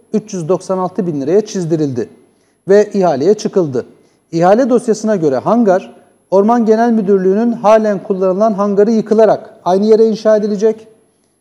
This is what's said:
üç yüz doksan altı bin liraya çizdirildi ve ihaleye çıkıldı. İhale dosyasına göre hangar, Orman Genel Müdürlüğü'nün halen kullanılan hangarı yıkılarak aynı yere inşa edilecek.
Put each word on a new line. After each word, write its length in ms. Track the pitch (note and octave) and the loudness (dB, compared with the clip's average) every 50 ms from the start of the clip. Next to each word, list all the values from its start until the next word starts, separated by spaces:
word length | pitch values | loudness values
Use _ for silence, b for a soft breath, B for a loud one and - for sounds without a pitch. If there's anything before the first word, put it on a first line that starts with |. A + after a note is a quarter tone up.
| _ _ - | _ _ -6
üç 200 | G#3+ - - - | -6 -6 -6 -10
yüz 160 | F#3 D#3+ D3+ | -10 -4 -4
doksan 280 | F#3 E3+ - - F#3+ F#3 | -4 -4 -4 -6 -6 -4
altı 300 | F#3 F3 - - F#3+ E3+ | -4 -6 -6 -6 -6 -4
bin 140 | D3+ C#3+ | -4 -6
liraya 240 | C3+ C#3 F3 G#3 G#3+ | -4 0 0 -2 -2
çizdirildi 640 | - - G3 F3 D#3 E3+ D#3 D#3 C#3+ C3 A#2 G#2+ - - _ _ _ _ _ _ _ _ _ _ E3 | -2 -8 -8 -4 -4 -2 -2 -2 -4 -4 -6 -8 -8 -12 _ _ _ _ _ _ _ _ _ _ 2
ve 220 | G3 G#3 G#3 G#3 G#3 | 2 2 2 2 -2
ihaleye 400 | G3+ F#3 E3+ D3+ B2+ C#3 F#3 G#3+ | -2 0 0 0 0 0 0 0
çıkıldı. 520 | G#3+ - G3+ - G3 F3 D3 B2+ A#2+ G2+ - - b b b b b b _ | 0 -2 -4 -2 -2 -2 0 -4 -6 -8 -8 -18 b b b b b b _
İhale 380 | - E3+ E3+ F3+ G3+ A3+ C#4 A#3 | -4 0 2 4 4 2 2 0
dosyasına 460 | B3+ A#3 B3 - G#3+ G#3+ - G#3+ G#3+ | 0 0 0 -2 -4 -2 -2 -2 -2
göre 220 | G3 D#3+ D3 C3 B2 | 0 0 0 -2 -2
hangar, 580 | A2 D#3 G#3 A#3+ A#3+ G3+ F3+ F#3+ - - - - _ _ _ _ _ _ | -2 0 0 2 2 2 0 0 -2 -8 -20 -20 _ _ _ _ _ _
Orman 340 | F3+ G3 G3+ A3 A#3+ B3 A3+ | 0 0 2 2 2 0 2
Genel 260 | G#3 A3 A3 A#3 A#3+ | 2 2 2 2 0
Müdürlüğü'nün 600 | A3+ A3 G3+ F3+ G3+ F#3+ F#3 F#3+ F#3+ G#3 A#3 A#3+ | 0 0 0 0 0 0 2 0 0 0 0 -2
halen 520 | A#3 - - G3+ A3 A3 A3 G#3+ G3+ F3+ - | -4 -2 2 2 4 4 2 0 -4 -4 -4
kullanılan 500 | - G3+ F#3 F#3+ F#3 F#3 F#3+ G#3+ A3+ G#3 | -6 -4 -2 0 -2 0 0 0 0 0
hangarı 380 | F#3 G3+ G#3 G3+ F#3+ G#3 G#3+ | -2 -2 -2 2 2 2 2
yıkılarak 680 | A#3 A3 G3+ - A3 G#3+ A3 G3+ D#3 B2 - - - - _ | 2 -2 0 0 2 4 4 4 2 0 -4 -16 -20 -8 _
aynı 200 | E3+ F3+ G3 G#3 | -2 0 0 2
yere 200 | A3 A3 G#3+ A3+ | 2 4 4 4
inşa 320 | A3+ G#3+ - - A3 A3 G#3+ | 2 0 -2 0 0 0 2
edilecek. 500 | G3+ G#3+ G#3 F#3+ G#3+ A3 A3 A3 - - _ _ _ _ _ _ _ _ _ _ | 0 -2 -4 -2 -2 -2 -2 -2 -10 -20 _ _ _ _ _ _ _ _ _ _